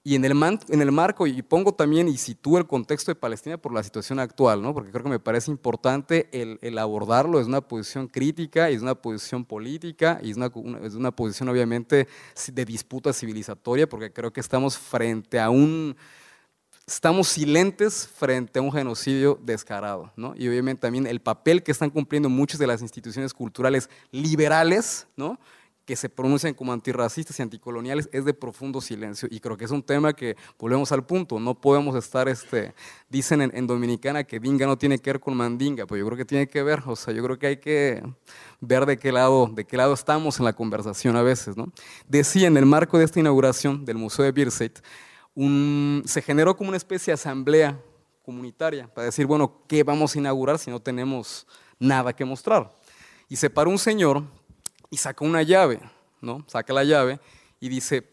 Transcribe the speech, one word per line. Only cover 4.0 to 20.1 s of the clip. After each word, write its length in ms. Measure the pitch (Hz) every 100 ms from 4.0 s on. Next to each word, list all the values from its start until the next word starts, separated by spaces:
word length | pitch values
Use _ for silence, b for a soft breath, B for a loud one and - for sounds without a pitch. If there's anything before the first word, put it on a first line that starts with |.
| - 135
actual, 420 | 123 - 127 104
¿no? 120 | 113
Porque 180 | 147 98
creo 120 | 117
que 60 | 135
me 100 | 120
parece 320 | 113 117 135
importante 800 | 143 123 113 131 135 139 165 -
el, 260 | 127 113 110
el 160 | 117 113
abordarlo 600 | 110 107 101 120 151 160
desde 120 | 117
una 120 | 135
posición 460 | 135 113 104 135 127
crítica 640 | 131 139 160 156 160 165
y 40 |
desde 120 | 123 123
una 100 | 131
posición 480 | 120 107 - 123
política 760 | 120 107 117 156 170 160 160 170
y 60 | 110
desde 100 | 107
una, 120 | 123 117
una, 240 | 113 117
desde 180 | 110 107
una 140 | 127
posición, 380 | - 113 101 127
obviamente, 580 | 123 117 120 117 143 131 B B - -
de 140 | 127 117
disputa 460 | 113 - 131 143
civilizatoria, 760 | 127 117 107 104 101 - 127 156
porque 220 | 113 107
creo 180 | - 117
que 80 | 135
estamos 380 | 120 131 135 -
frente 600 | - 120 117 110 - 120
a 120 | 113
un, 480 | 127 151 160 156 127 b b b b b _ _ _ -
estamos 400 | - 165 185 180
silentes 800 | - 147 156 190 190 208 - -
frente 520 | - 139 131 120 131
a 20 |
un 100 | 135
genocidio 680 | 143 131 113 135 135 139 143
descarado, 680 | 120 110 - 101 104 98 90